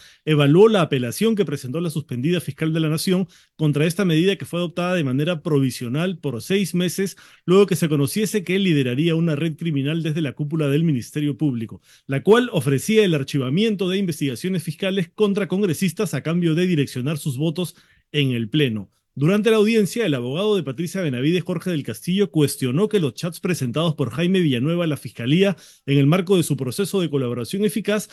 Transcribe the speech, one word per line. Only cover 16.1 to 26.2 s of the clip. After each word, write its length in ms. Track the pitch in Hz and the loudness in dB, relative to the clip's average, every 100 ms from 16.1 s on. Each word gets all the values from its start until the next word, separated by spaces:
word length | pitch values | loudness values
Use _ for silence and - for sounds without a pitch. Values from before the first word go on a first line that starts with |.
a 80 | 139 | -2
cambio 320 | 151 170 170 | -2 0 2
de 140 | 156 185 | 2 2
direccionar 500 | 165 131 127 127 156 | 2 0 -2 -4 -4
sus 180 | 151 127 | -4 -2
votos 380 | 165 160 175 - _ _ _ | -2 -2 -6 -10 _ _ _
en 180 | 151 135 | -2 0
el 180 | 120 110 | -2 -2
Pleno. 440 | 156 135 107 95 _ _ | 0 0 0 -8 _ _
Durante 360 | - 147 208 220 | -2 2 2 4
la 80 | 220 | 4
audiencia, 480 | 208 226 202 240 208 | 4 4 2 0 0
el 80 | |
abogado 420 | 135 120 151 214 202 | 0 -2 -2 0 0
de 60 | |
Patricia 400 | 139 120 175 190 | -2 -6 -6 -4
Benavides, 420 | 165 123 143 175 | -2 0 2 0
Jorge 240 | 170 170 185 | -2 -4 -4
del 140 | 160 | -4
Castillo, 480 | 131 107 - 190 196 | -6 -6 -2 0 2
cuestionó 580 | 156 143 - 127 139 214 | 4 2 2 0 2 2
que 100 | 208 | 2
los 140 | 143 | 0
chats 280 | - 180 160 | -4 -8 -4
presentados 540 | 185 165 127 135 165 | -4 -2 -2 0 0
por 140 | 147 123 | 0 -2
Jaime 320 | 120 175 190 | 0 2 4
Villanueva 440 | 165 123 143 175 | 4 2 0 0
a 20 | 170 | -2
la 100 | 139 | -4
Fiscalía 580 | - - 120 165 196 - - - | -8 -6 2 4 4 0 -10 -10
en 140 | - 139 | 2 4
el 80 | 143 | 6
marco 320 | 185 | 4